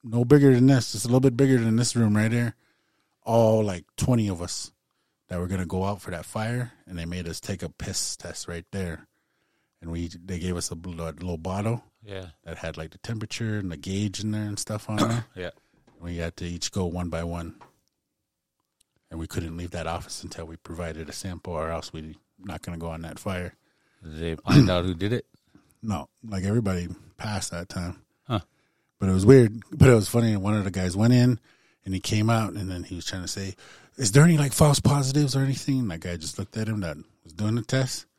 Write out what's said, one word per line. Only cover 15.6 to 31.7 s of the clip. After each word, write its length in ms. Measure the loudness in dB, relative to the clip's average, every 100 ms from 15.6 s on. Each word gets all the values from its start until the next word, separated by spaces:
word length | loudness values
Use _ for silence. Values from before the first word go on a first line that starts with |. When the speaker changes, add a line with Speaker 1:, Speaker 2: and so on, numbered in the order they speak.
| _ _ _ _
Speaker 1:
We 180 | -10 -6
had 200 | -6 -6
to 80 | -10
each 260 | -8 -6
go 140 | -4 -4
one 240 | -4 -4
by 140 | -4
one. 320 | -6 -8 -10 -14 -20 _ _ _ _ _ _ _ _ _ _ _ _ _ _
And 80 | -12
we 80 | -8
couldn't 280 | -8 -8 -8
leave 140 | -8
that 160 | -8 -6
office 360 | -6 -8 -14
until 220 | -12 -12 -14
we 100 | -14
provided 520 | -14 -10 -8 -8 -12
a 40 |
sample, 400 | -10 -10 -10 -8
or 160 | -6 -4
else 200 | -6 -8
we 220 | -14 -14 -16 _ _
not 220 | -14 -12
gonna 160 | -10 -8
go 100 | -8
on 120 | -10
that 160 | -12 -10
fire. 340 | -8 -6 -8 _ _ _ _ _
Speaker 2:
Did 160 | -16 -8
they 160 | -6 -6
find 340 | 4 6 6
out 160 | 2 0
who 80 |
did 200 | -2 -2
it? 120 | -4 -6 _ _ _ _ _
Speaker 1:
No, 280 | -6 -6 -8 _
like, 200 | -10 -6
everybody 440 | 0 0 0 -2 -6 -12 -18 _
passed 320 | -6 -6 -6
that 180 | -10 -8
time. 320 | -8 -8 -10 _ _ -6
Speaker 2:
Huh. 140 | -6 -6 _ _ _ _ _
Speaker 1:
But 100 | 0
it 40 |
was 120 | 4 10
weird. 380 | 10 10 2 -12
But 180 | 6 8
it 60 | 8
was 120 | 4
funny. 260 | 2 2 2
One 160 | 0
of 100 | 0
the 60 | -2
guys 260 | -2 -2 2
went 180 | 4
in 260 | 6 6 2 _ _ _